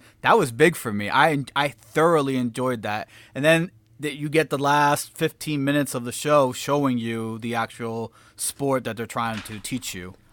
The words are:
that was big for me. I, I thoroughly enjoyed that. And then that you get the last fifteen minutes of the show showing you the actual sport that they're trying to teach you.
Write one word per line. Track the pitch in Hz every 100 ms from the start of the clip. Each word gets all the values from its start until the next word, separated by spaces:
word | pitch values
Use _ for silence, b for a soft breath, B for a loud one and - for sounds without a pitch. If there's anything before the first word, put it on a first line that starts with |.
| b b
that | 127 220
was | 147
big | 117 160 -
for | 123
me. | 104 101
I, | 127 160 143 127
I | 139 147
thoroughly | - - 151 160 165 135 131
enjoyed | 123 113 127 120
that. | 104 107 - B B
And | 131
then | 151 165 175 - _ _
that | 147 143
you | 147
get | 151 147
the | 139
last | 139 139 147 147 - -
fifteen | 160 - - 147
minutes | 139 143 143
of | 135
the | 120
show | - 151 151 131
showing | 123 - 143 139 123
you | 113 113 113 113
the | 113
actual | 117 113 - 117 113 113 b b b
sport | - - 139 131
that | 117 110
they're | 113
trying | 127 117 113
to | - 107
teach | - 127 -
you. | 95 90 - _